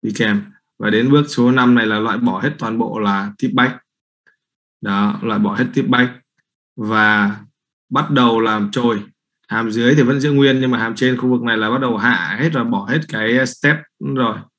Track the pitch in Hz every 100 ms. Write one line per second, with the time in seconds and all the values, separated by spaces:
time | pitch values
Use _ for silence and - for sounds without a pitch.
0 | 113 101 110 104 101 - _ _ 107 107
1 | 123 147 147 - 120 131 123 120 110 107
2 | 110 107 120 95 139 151 117 110 113 110
3 | 104 98 101 104 131 123 127 123 _ _
4 | _ _ _ _ _ _ _ _ 101 98
5 | 104 104 117 107 104 98 123 - - 123
6 | 123 - _ _ _ _ _ - 107 110
7 | 107 107 101 104 - _ _ _ _ 135
8 | 151 139 123 113 113 107 101 127 120 107
9 | 104 _ _ _ _ 113 113 110 117 151
10 | 123 139 147 139 139 131 127 120 113 107
11 | 127 127 127 123 120 110 110 127 131 107
12 | 117 104 82 104 156 147 117 104 98 143
13 | 156 107 110 123 131 - 160 156 - _
14 | 143 135 117 107 107